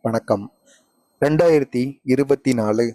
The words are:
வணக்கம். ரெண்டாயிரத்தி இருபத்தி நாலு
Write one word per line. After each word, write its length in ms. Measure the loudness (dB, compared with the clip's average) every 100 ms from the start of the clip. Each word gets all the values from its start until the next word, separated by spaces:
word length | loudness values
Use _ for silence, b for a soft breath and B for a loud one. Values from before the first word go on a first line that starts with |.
வணக்கம். 420 | -4 -6 -2 -4 -4 _ _ b b _ _ _
ரெண்டாயிரத்தி 600 | -2 2 4 4 0 -4 -6 -8
இருபத்தி 520 | -2 0 2 0 0
நாலு 320 | -2 0 -2 -2